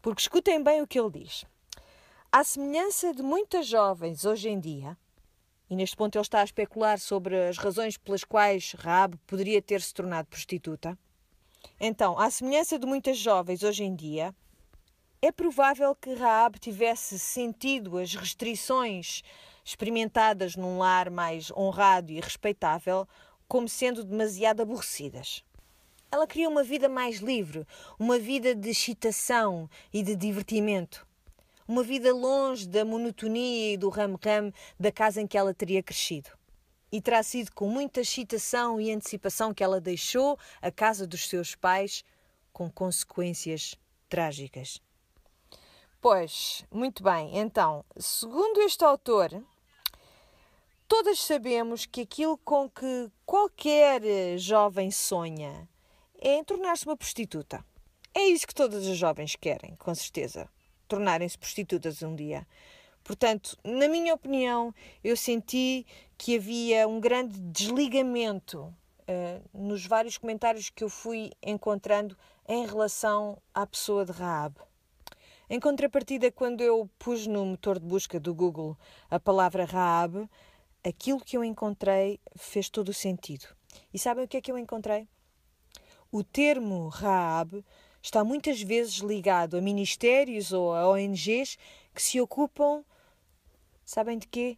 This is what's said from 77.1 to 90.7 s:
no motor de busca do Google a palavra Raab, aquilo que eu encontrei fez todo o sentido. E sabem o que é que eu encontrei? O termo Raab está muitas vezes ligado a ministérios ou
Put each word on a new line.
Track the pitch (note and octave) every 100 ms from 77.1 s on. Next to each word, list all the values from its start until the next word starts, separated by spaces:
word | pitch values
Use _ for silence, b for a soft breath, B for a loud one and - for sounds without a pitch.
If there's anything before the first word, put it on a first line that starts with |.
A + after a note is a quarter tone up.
| A#3+ G#3+
no | G#3
motor | G3 F#3 G#3 F#3
de |
busca | E3 F#3+ - F3
do | D3+
Google | E3 F3+ D#3 D#3 D#3 B B B
a | F3
palavra | - F#3+ F3+ F#3
Raab, | F3 F#3 F3+ E3+ E3+ F3+ G#3+ b b b b _
aquilo | F3+ E3+ - C4+
que | - B3
eu |
encontrei | A#3 G#3+ G#3+ G3+ G3+ G3 G3 G#3 - -
fez | - G#3+ F#3+
todo | - F#3+
o |
sentido. | G3 G3 F3+ - C#3+ - _ _ B B
E | G3
sabem | B3+ A#3+
o | B3+
que | C4
é |
que | B3+
eu | B3
encontrei? | A#3 A3+ G#3+ G#3+ G#3+ _ _ _ _ _ _ - B B B
O | G#3+
termo | - - D4 C#4+ A3 F#3 D#3+
Raab | - G3+ F#3 E3+ E3 E3 G3 - b b b
está | - A3+
muitas | G#3+ C#4+ D4+ B3+
vezes | G3 A#3 A#3 F#3+
ligado | G3+ G#3+ F#3 F3+ E3+ F3
a |
ministérios | F#3+ G3+ G3+ - A#3+ B3+ C#4 A3 F3+
ou | F#3 F3